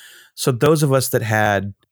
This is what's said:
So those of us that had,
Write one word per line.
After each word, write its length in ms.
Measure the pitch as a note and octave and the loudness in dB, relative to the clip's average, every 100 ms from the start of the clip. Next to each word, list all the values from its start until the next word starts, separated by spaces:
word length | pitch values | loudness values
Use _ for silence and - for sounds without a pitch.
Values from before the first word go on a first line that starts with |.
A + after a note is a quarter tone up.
| - - - | -20 -20 -20
So 180 | - - | -6 -4
those 300 | A#2+ D3 D#3+ | 0 2 2
of 100 | D3 | 2
us 180 | C3+ C3 | 0 0
that 120 | B2 | -2
had, 520 | A2+ G#2+ G#2+ G2+ G2 - _ | 0 0 2 0 -4 -12 _